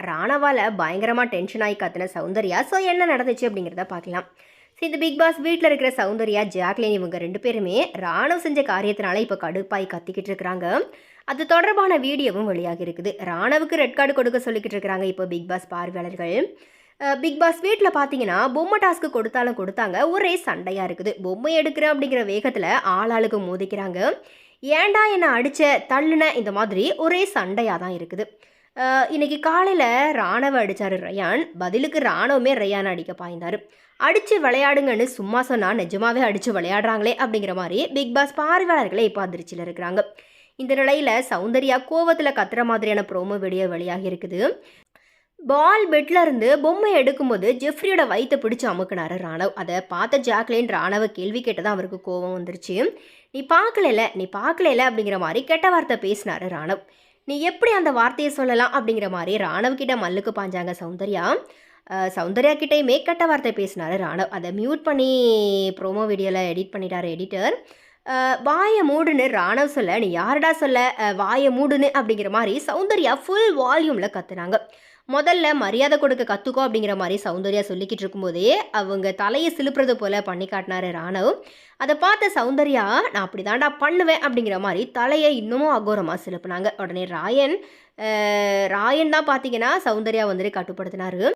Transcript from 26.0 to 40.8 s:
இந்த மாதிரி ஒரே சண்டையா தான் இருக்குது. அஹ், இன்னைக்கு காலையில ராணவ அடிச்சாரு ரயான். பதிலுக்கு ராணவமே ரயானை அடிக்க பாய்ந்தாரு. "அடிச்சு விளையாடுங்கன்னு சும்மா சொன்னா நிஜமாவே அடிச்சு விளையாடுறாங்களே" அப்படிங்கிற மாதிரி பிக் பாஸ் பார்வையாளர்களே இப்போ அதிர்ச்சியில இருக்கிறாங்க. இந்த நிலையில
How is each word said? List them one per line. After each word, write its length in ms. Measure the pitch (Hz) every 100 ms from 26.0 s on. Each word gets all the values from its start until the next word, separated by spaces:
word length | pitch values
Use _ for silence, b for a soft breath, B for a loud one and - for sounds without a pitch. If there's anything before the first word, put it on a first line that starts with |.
| 311 320 311 247
இந்த 160 | 208
மாதிரி 320 | 202 214 190 269 -
ஒரே 240 | 320 359 392
சண்டையா 520 | 269 185 202 226 170
தான் 180 | 180 175
இருக்குது. 300 | 170 190 214 - b b b -
அஹ், 300 | 254 262 247
இன்னைக்கு 300 | 311 294 294
காலையில 460 | 320 330 381 370 247 240 294
ராணவ 440 | 262 185 214 277 269
அடிச்சாரு 420 | 208 190 202 185
ரயான். 420 | 180 196 175 233 330 294
பதிலுக்கு 420 | 180 214 294 311
ராணவமே 540 | 254 165 226 277 247 262
ரயானை 360 | 202 202 196
அடிக்க 220 | 175 165
பாய்ந்தாரு. 460 | 175 175 170 170 202 - b b b
"அடிச்சு 380 | 285 403 - 415
விளையாடுங்கன்னு 680 | 277 247 277 285 277 220 254
சும்மா 320 | - 196 233
சொன்னா 300 | 254 240 190
நிஜமாவே 480 | 220 170 196 233 240
அடிச்சு 300 | 240 202 247
விளையாடுறாங்களே" 640 | 196 170 202 220 220 208 -
அப்படிங்கிற 400 | 262 220 196 185
மாதிரி 240 | 175 190 320
பிக் 200 | 269 247
பாஸ் 220 | 254 277 277
பார்வையாளர்களே 680 | 302 359 359 320 208 185 220
இப்போ 160 | 202
அதிர்ச்சியில 420 | 190 175 170 170
இருக்கிறாங்க. 380 | 175 175 175 190 - - b b b b
இந்த 140 | 254
நிலையில 360 | 269